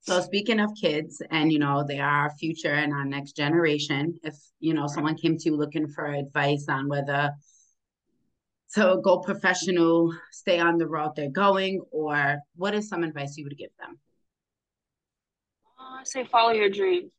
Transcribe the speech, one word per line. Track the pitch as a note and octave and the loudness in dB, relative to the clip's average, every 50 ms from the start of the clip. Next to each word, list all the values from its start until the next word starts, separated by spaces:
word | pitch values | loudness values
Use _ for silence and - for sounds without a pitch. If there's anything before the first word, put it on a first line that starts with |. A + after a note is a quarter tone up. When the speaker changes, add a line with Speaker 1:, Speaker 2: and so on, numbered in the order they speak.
Speaker 1:
So | _ - F#3 F3+ | _ 2 0 0
speaking | F3+ F3+ - G3+ G#3 - A3+ G#3+ | 0 0 -4 -2 0 0 2 2
of | G#3 G#3+ G#3+ - | 2 0 -2 -2
kids, | - E3 D3+ D3+ D#3 - - - - - | 0 0 0 0 -4 -6 -10 -14 -10 -4
and, | D#3+ D#3+ D3+ D#3+ D#3 | -2 2 2 4 4
you | D3 | 2
know, | D3 C#3+ C#3+ C#3+ D3 | 2 2 2 0 0
they | C#3+ C#3+ C#3 | -2 -4 -2
are | C#3 C#3+ D3 C#3+ C#3+ | 0 0 2 2 0
our | D3+ D3 - | 0 -4 -6
future | - D#3+ D#3+ D#3+ - D#3+ D3 | -6 -6 -6 -4 -2 0 0
and | D3 D3+ D3 D3 | 0 0 0 -2
our | C#3+ C#3 | -2 -4
next | C#3 C#3 C#3+ C#3+ C#3+ - | -4 -6 -6 -8 -10 -6
generation. | - D3 D3 E3 E3+ E3+ D#3 D3+ D3 D3 - D3 C#3 C#3+ E3 E3+ E3 - | -4 0 2 2 4 4 4 2 0 -2 -2 -2 -2 -2 -4 -4 -6 -10
If, | D#3 D3+ - _ _ _ _ | -12 -12 -12 _ _ _ _
you | - D#3+ D#3+ | -2 -2 0
know, | D3+ C#3+ C#3+ | 0 -2 -4
someone | D3 - D3 D#3 D#3+ | -4 -2 -2 -2 -2
came | D3+ - E3 E3 D#3+ | 0 0 0 0 0
to | - E3+ | 0 -2
you | D3+ | 0
looking | D3 D3+ D3 - D#3+ D#3 D3 | 0 -2 -2 -2 -4 -6 -4
for | - - D#3 | -6 -8 -6
advice | D3 C#3+ C#3+ C#3 C#3 - D3 C#3+ C#3+ D3 C#3 - - | -4 -4 -4 -6 -4 -2 0 2 2 0 0 -2 -4
on | C#3+ C3+ C#3 C#3+ | -4 -2 -2 -2
whether | C#3+ C#3+ C#3 C#3+ C#3+ C#3+ D3 D3 - - _ _ _ _ _ _ _ _ _ _ _ _ _ _ _ _ _ _ _ _ _ _ _ _ _ _ - | -2 -4 -2 -2 0 0 0 -2 -4 -6 _ _ _ _ _ _ _ _ _ _ _ _ _ _ _ _ _ _ _ _ _ _ _ _ _ _ 0
to | G#3 G3+ F#3 F#3 F3+ - | 4 4 4 4 4 4
go | G3 F3+ F3+ | 4 4 4
professional, | - - G3 - - F#3 F3+ F3+ - F#3+ F3+ F3 E3 E3 E3+ E3+ E3+ E3+ E3 E3 - - | 2 -4 -6 0 0 0 0 0 0 0 2 4 6 6 6 6 4 2 0 -6 -16 -20
stay | - - - - F3+ E3+ | -20 -8 0 0 2 4
on | E3+ E3+ E3+ E3+ | 4 4 2 2
the | E3 | 0
route | D3+ D#3 D#3 D3+ D3+ - | -2 -2 -4 -4 -4 -4
they're | - D3 C#3+ | -4 -6 -4
going, | C3+ F#3 G3+ G3 G3 F#3+ F#3+ F#3+ F#3+ F#3 - _ | -2 2 4 4 4 4 0 -2 -2 -4 -6 _
or | - D#3 D#3 D3+ D3 D3 C#3+ C#3 D3 D3 C#3+ _ _ | -6 -6 -4 -2 0 0 0 0 -2 -4 -8 _ _
what | E3+ F3+ G3+ G#3 | -6 -4 -2 -2
is | G#3+ G#3 G#3+ | -2 -4 -4
some | G3 E3+ E3+ | -4 -4 -4
advice | D#3+ D3+ D3 C#3 C#3 C#3+ | -4 -4 -8 -10 -10 -10
you | D3+ D3 | -12 -14
would | C#3 - | -14 -14
give | - - - _ _ | -14 -16 -18 _ _
them? | - - F4 _ _ _ _ _ _ _ _ _ _ _ _ _ _ _ _ _ _ _ _ _ _ _ _ _ _ _ _ _ _ _ _ _ _ _ _ _ | -20 -20 -20 _ _ _ _ _ _ _ _ _ _ _ _ _ _ _ _ _ _ _ _ _ _ _ _ _ _ _ _ _ _ _ _ _ _ _ _ _
Speaker 2:
Uh, | C4 C4 C4 C4 | -18 -16 -16 -12
I | C4 | -12
say | - - C4 B3 | -8 -6 -6 -6
follow | - - A#3 A3+ A#3 | 2 4 4 4 6
your | A3+ G#3+ G#3 G3+ | 4 4 2 2
dream. | G3 G3+ G3 F#3+ F3+ F3+ F3+ - _ | 2 2 2 2 2 2 0 -6 _